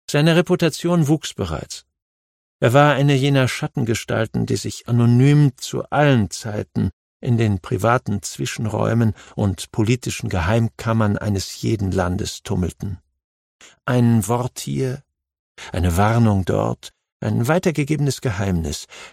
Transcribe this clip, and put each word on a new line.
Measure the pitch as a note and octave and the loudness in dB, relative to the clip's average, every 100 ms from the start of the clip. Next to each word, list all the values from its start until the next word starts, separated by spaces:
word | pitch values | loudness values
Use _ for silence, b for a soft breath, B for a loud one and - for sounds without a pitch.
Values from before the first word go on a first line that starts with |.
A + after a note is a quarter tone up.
| - | -4
Seine | D3 D#3+ E3 | 2 4 4
Reputation | E3+ F3+ E3 - E3+ F3 C#3+ | 2 0 0 -2 0 0 2
wuchs | D#3 - | 0 -2
bereits. | - F#2 D2+ - - - _ _ _ _ _ _ _ | -6 -6 -6 -8 -14 -18 _ _ _ _ _ _ _
Er | C3 | 4
war | C3 D3 | 6 6
eine | C3 C#3+ | 4 2
jener | C#3 C#3 C#3 B2+ | 4 2 2 2
Schattengestalten, | - D3+ - A#2 A2+ - A2+ A2 A#2 A2+ | -2 -6 -4 -2 -2 -2 -4 -2 -4 -2
die | A2+ | -4
sich | A2+ - - | -4 -10 -2
anonym | A#2+ A#2+ A#2+ C3+ D3 C#3+ - | 2 4 6 6 6 4 0
zu | - - - | -8 -8 -4
allen | C3+ D3 B2+ F#2+ | 2 4 4 2
Zeiten | - A2 G#2 - - G2+ - _ _ | -4 -8 -8 -6 -4 -4 -4 _ _
in | - A#2 | -2 2
den | A2 G2 | 2 0
privaten | - A2 A2+ B2 - G2+ | -2 -2 2 0 0 -6
Zwischenräumen | - - C3+ - A2+ G#2 A2 A2+ A2+ B B | -6 -8 -8 -6 -6 -2 0 2 2 B B
und | - G#2 F2+ - | -4 -2 -2 -6
politischen | - G#2+ B2 - - A2+ | -2 0 0 -2 -8 -6
Geheimkammern | F#2+ E2 A#2 A2+ - A#2+ A2+ G#2 G2+ | -2 0 0 0 -4 -2 0 0 0
eines | G#2 G2 - - | -2 -4 -4 -6
jeden | A#2 A2 F#2 | -4 -2 -2
Landes | F#3 F2 F2+ - - | -2 -2 -2 -6 -10
tummelten. | - G2 F2 - G2+ F#2+ _ _ _ _ _ _ B B - | -6 -4 -4 -6 -10 -10 _ _ _ _ _ _ B B -2
Ein | B2 A#2+ A#2 G2+ | 2 4 4 2
Wort | B2 B2 - | -2 -4 -8
hier, | - C#3 C3 C#3+ - _ _ _ _ - B | -8 -4 -4 -6 -14 _ _ _ _ -20 B
eine | F#2 F2 E2+ | -2 0 2
Warnung | G#2 A#2 A2+ G2+ | 2 4 4 2
dort, | F2+ G#2 A2 A#2+ - - _ _ | 0 -2 -2 -4 -10 -20 _ _
ein | - A2 A#2+ | -4 -2 0
weitergegebenes | E3+ F#3 D3 C#3+ D3+ C#3+ - | 0 0 -2 -2 -2 -2 -2
Geheimnis, | C3 F#2 G2 F2 D#2 C#2+ - B B | -6 -4 -2 -2 -2 -6 -12 B B